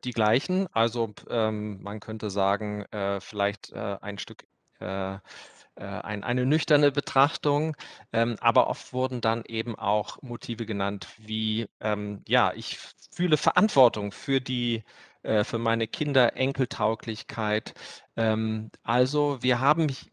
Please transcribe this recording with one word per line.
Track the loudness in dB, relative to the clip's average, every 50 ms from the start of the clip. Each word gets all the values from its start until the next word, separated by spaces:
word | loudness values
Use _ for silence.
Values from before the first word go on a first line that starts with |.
| -6
die | -6
gleichen. | 0 2 4 4 4 4 2 2 0 0 0 0
Also, | 0 2 2 2 2 0 -4 -4 -4 -12 -12 -4
ähm, | -2 0 0 0 0 -2 -4 -6 -8 -8 -8
man | -8 -10 -8
könnte | -8 -8 -8 -6 -4 -4
sagen, | 0 2 2 2 2 2 0 -4 -4 -6 -8 -8
äh, | -6 -4 -2 -2 -2 -4
vielleicht, | -6 -8 -2 0 0 0 0 -4 -12 -12 -10
äh, | -6 -6 -4 -6 -6
ein | -6 -8 -8 -8
Stück, | -10 -12 -14 -16 -18 _ _ _ _ _ _ -10
äh, | -8 -6 -4 -4 -4 -4 -6
äh, | -8 _ -16 -20 -20 -20 -20 -20 -20 -20 _ _ -12
ein, | -10 -8 -8 -6 -6 -6 -6 -6 -2
eine | -2 0 0 2
nüchterne | 2 2 0 4 4 4 6 6 4 2
Betrachtung. | 2 -4 0 4 4 4 4 2 -2 0 0 2 2 0 -2 -4 -6 -10 -18 -18 -20 -18 _ 0
Ähm, | 0 0 0 0 0
aber | 2 4 4 6 4 4
oft | 0 -6 -8 -8 -4
wurden | -2 -2 -2 -2 -2
dann | 0 0 0 0 -4 -6
eben | -6 -6 -4 -4 -6 -4
auch | 0 0 0 0 0 -4 -10 -14
Motive | -10 -10 -10 -10 -6 -8 -6 -6 -4
genannt | -4 -2 -2 -2 -2 -2 -6 -10 -14 -18 -18
wie, | -10 -8 -6 -4 -2 -2 -2 -2 -4 -6 _ -6
ähm, | -2 -2 0 0 0 -2 -6 -8 -6
ja, | 0 2 2 4 2 0
ich | -4 -10 -10 -12
f-, | -12 -14 -18 -20 _ -20 -18
fühle | -4 -2 2 2 2 4
Verantwortung | 4 4 4 6 4 4 6 8 8 8 6 2 -4 -4 -6
für | -8 -4 0 0 0
die, | 0 0 -2 0 0 0 0 -2 -4 _ -20 -20 -20 -20 _ _ -4
äh, | 0 2 2 2
für | 2 0 0
meine | 2 2 2 2 0 -2
Kinder, | -2 -4 -2 2 4 4 4 4 4 0
Enkeltauglichkeit. | -2 -2 0 0 -2 -2 -2 -2 0 0 0 -2 -4 -8 -8 -8 -8 -12 -6 -4 -2 0 0 0 -2 -4 -18 -16 -18 -16 -16 -18 -20 _ -4
Ähm, | -2 0 2 2 0 0 -2 -2 -4 -6 -8 _ -14 -4
also | 0 4 4 4 4 4 0 0 0 -2 -2
wir | 0 0 2 2
haben, | 4 2 4 4 2 0 0 -4 -8 -12